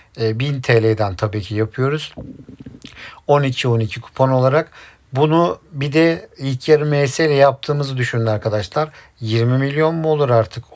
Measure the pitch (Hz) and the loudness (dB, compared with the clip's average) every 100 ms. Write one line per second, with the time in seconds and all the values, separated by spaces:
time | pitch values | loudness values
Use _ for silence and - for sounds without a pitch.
0 | - - 113 110 143 135 131 117 110 107 | -20 -4 -4 -2 -2 -4 2 2 4 0
1 | 101 87 107 104 98 104 110 - 131 151 | -2 -2 -4 -4 -6 -4 -4 -2 -2 -2
2 | - - - - - - - - - - | -8 -14 -18 -18 -20 -20 -20 -20 -20 -20
3 | - - - 143 139 127 127 113 107 123 | -20 -18 2 2 2 -2 0 0 -2 -8
4 | - - 131 131 131 147 - - - - | -14 -2 2 4 2 2 -2 -12 -20 -20
5 | _ 127 151 165 175 - _ 143 143 147 | _ 0 2 2 0 -2 _ -6 -2 2
6 | 165 165 - - 139 131 - 151 147 143 | 2 2 -8 -10 -6 -6 2 2 4 0
7 | 143 - 160 139 139 135 - 147 139 127 | 0 0 2 6 4 4 -4 -4 -4 -4
8 | 120 120 113 107 110 104 95 151 156 - | -4 -2 -2 -2 -2 -4 -4 -4 -4 -8
9 | - _ 110 113 117 127 135 147 156 165 | -20 _ -4 0 2 2 0 0 0 0
10 | 156 151 135 117 110 120 - | 0 0 4 2 2 -4 -10